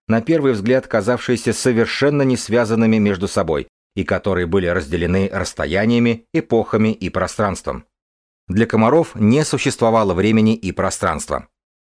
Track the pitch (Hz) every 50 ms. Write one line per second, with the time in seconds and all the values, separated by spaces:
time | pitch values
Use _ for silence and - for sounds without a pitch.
0 | _ - 113 113 113 - 165 160 139 135 123 104 95 117 127 131 127 - - 110
1 | 98 113 123 117 - - 123 110 - 120 104 - - - 120 113 113 - - -
2 | 135 143 147 143 139 131 127 113 - - 107 120 120 104 113 113 113 113 110 110
3 | 104 101 98 87 98 95 - 104 92 78 78 71 - - _ _ _ _ _ 98
4 | 92 - 98 90 - 104 95 90 87 85 87 98 90 85 87 90 78 71 85 85
5 | 85 85 90 95 98 98 - 98 90 - - - 78 71 85 95 107 113 120 120
6 | 120 117 113 113 - _ - 160 - - 123 113 101 - - 107 107 110 107 -
7 | 95 87 - 92 90 87 - - 107 98 90 - - 73 65 65 - _ _ _
8 | _ _ _ _ _ _ _ _ _ - 90 104 117 113 - 110 110 117 139 165
9 | 160 - - 104 104 104 120 151 151 - - - - 139 - - 117 113 110 113
10 | 110 98 90 85 98 107 110 110 110 110 113 113 - 120 110 - 95 95 - -
11 | - 90 80 78 - - 76 65 - _ _ _ _ _ _ _ _ _ _ _